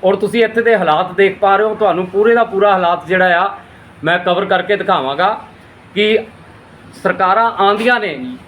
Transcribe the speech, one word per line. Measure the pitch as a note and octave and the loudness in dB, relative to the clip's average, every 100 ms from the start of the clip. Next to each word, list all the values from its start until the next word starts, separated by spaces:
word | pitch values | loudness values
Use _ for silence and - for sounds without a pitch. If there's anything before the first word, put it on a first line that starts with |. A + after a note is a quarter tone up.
ਔਰ | F#3 G3 | 0 0
ਤੁਸੀਂ | G#3 A#3 | 0 0
ਇੱਥੇ | A3+ A3+ | 0 2
ਦੇ | A3+ A3 | 2 2
ਹਾਲਾਤ | E3+ D3+ F3+ | 2 0 0
ਦੇਖ | F#3 G3 F#3+ | 2 0 2
ਪਾ | G3+ G3 | 0 2
ਰਹੇ | G#3+ | 0
ਹੋ, | G#3+ | 0
ਤੁਹਾਨੂੰ | G#3+ E3+ F#3 | 0 0 -2
ਪੂਰੇ | F#3+ G#3+ A#3 | -2 0 0
ਦਾ | A3+ | 0
ਪੂਰਾ | F#3+ G3+ | 2 2
ਹਾਲਾਤ | F#3+ F3 F3 D#3 | 2 0 -2 -2
ਜਿਹੜਾ | F#3 F#3 F3 | 0 2 2
ਆ | G3 - - - - - | 0 -6 -18 -20 -20 -8
ਮੈਂ | D#3 F3 | -2 -2
ਕਵਰ | F3+ F3 G3 | 0 -2 0
ਕਰਕੇ | F#3+ F3+ G3+ | -2 0 -2
ਦਿਖਾਵਾਂਗਾ | F#3 F3+ C3+ C#3 F#3+ A3 - - - - - F#3+ | 0 -2 -2 -2 -2 -2 -10 -20 -20 -20 -12 -2
ਕਿ | G#3+ A3 A3 - - - - - - - | 0 0 -2 -18 -20 -20 -20 -20 -20 -8
ਸਰਕਾਰਾਂ | F#3 F3+ F#3 G3 A#3 A3+ | -6 0 0 2 0 2
ਆਉਂਦੀਆਂ | G3 G#3 A3+ B3 | 0 2 0 0
ਨੇ | G#3 C#3 B2+ - | -2 -8 -12 -14